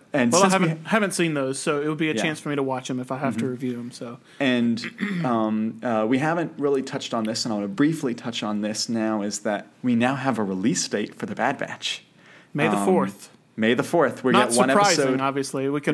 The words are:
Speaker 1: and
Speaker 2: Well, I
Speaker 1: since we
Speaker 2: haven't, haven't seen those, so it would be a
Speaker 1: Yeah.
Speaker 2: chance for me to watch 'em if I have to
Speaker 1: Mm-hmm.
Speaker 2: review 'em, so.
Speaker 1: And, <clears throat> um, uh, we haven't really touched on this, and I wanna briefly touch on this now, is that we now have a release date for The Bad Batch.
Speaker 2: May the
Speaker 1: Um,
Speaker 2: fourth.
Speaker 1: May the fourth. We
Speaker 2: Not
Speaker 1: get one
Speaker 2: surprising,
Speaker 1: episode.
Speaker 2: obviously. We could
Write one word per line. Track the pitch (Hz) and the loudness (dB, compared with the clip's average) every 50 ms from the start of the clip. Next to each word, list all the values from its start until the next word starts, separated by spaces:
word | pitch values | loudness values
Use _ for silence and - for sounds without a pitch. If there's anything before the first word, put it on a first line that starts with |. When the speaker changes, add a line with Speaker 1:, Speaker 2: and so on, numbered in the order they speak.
| - _ - | -20 _ -2
Speaker 1:
and | 143 123 120 135 | 0 2 4 6
Speaker 2:
Well, | 180 196 | 6 6
I | 190 | 6
Speaker 1:
since | 190 190 185 | 6 6 4
we | 160 | 4
Speaker 2:
haven't, | 160 160 - | 2 -2 -4
haven't | - 190 226 208 190 190 | 0 2 2 2 2 0
seen | - 175 165 151 | 0 0 0 2
those, | 143 135 131 135 135 | 0 -2 -2 -2 -2
so | - 160 151 143 147 | -2 -2 0 0 0
it | 151 | -2
would | 156 151 | -2 0
be | 160 156 | 0 0
a | 147 | 0
Speaker 1:
Yeah. | 110 139 | 0 0
Speaker 2:
chance | 160 151 - | 0 -2 -4
for | - 151 | -4 -4
me | 147 | -2
to | 139 135 | -2 0
watch | 131 131 127 127 - | -2 -2 -4 -4 -6
'em | 135 127 | -6 -6
if | 127 - 135 | -4 -6 -6
I | 135 | -4
have | 143 131 101 | -2 -2 -2
to | 104 123 | -2 -2
Speaker 1:
Mm-hmm. | 131 | -4
Speaker 2:
review | 127 120 135 127 120 120 | -4 -4 -4 -6 -6 -6
'em, | 120 123 | -8 -12
so. | - - 131 120 120 - _ - - - | -12 -12 -12 -12 -14 -16 _ -20 -8 -2
Speaker 1:
And, | 143 131 123 120 117 117 117 113 - 175 - - 196 | 0 0 2 2 2 2 0 0 -4 -10 -8 -6 -6
<clears throat> | 202 196 175 160 | -4 -4 -2 0
um, | 127 117 113 110 107 107 110 110 113 113 - - | 0 2 2 2 0 0 0 -2 -4 -6 -6 -4
uh, | 123 113 110 110 110 | -2 0 0 2 2
we | 135 131 | 0 0
haven't | 156 156 170 175 160 - - | 2 0 0 -2 -2 -4 -6
really | - 143 143 139 135 - | -4 -2 0 0 0 -2
touched | - - 135 - - 127 | -4 -8 -8 -8 -4 -4
on | 117 110 | -2 -2
this, | 107 117 - - | -2 -4 -4 -4
and | 123 107 | -4 -2
I | |
wanna | 104 101 101 | -2 -4 -4
briefly | 98 101 143 156 160 160 143 123 120 | 0 2 2 2 2 0 -2 -4 -4
touch | 120 - 123 113 - - | -4 -8 -8 -6 -6 -4
on | 107 104 104 107 | -4 -2 -2 -2
this | 107 107 - - - | -2 -2 -4 -4 -4
now, | 117 113 110 110 110 107 | -2 -2 0 0 0 -2
is | 101 104 101 - | -2 -4 -6 -4
that | - 113 104 98 - - _ _ - | -4 -2 -4 -4 -6 -10 _ _ -2
we | 127 120 | 0 2
now | 117 120 127 139 | 4 2 2 0
have | 135 131 135 117 113 | 0 0 -2 0 0
a | 104 | 0
release | 95 95 92 92 127 180 - - - | -2 -2 0 0 0 0 0 -2 -2
date | - 104 107 - - | -2 -2 -4 -4 -6
for | - - | -10 -8
The | 104 101 | -8 -4
Bad | - 117 131 139 - | -2 0 -2 0 -2
Batch. | - - - - - - - - - _ _ _ - - - - - _ - | -6 -8 -8 -8 -6 -8 -8 -8 -10 _ _ _ -20 -20 -20 -20 -20 _ -2
Speaker 2:
May | 143 - 214 | 0 2 2
the | 208 202 | 2 2
Speaker 1:
Um, | 202 | 2
Speaker 2:
fourth. | 196 185 - - 98 - - - - - - _ _ - | 4 4 2 2 0 -4 -12 -20 -20 -20 -20 _ _ -6
Speaker 1:
May | - 110 113 123 | 0 2 2 4
the | 127 127 | 2 0
fourth. | - - 175 147 117 113 - - | 0 2 2 2 2 0 0 0
We | 131 160 | 4 4
Speaker 2:
Not | 196 214 214 | 4 4 4
Speaker 1:
get | 233 - | 4 4
one | - 262 | 4 6
Speaker 2:
surprising, | - 208 202 202 175 156 139 | 6 4 6 4 4 4 2
Speaker 1:
episode. | 131 131 131 | 2 2 2
Speaker 2:
obviously. | 135 135 131 139 135 - - 139 135 139 | 0 0 0 -2 -4 -4 -4 -2 -2 0
We | 143 147 147 | -2 -2 0
could | 160 | 2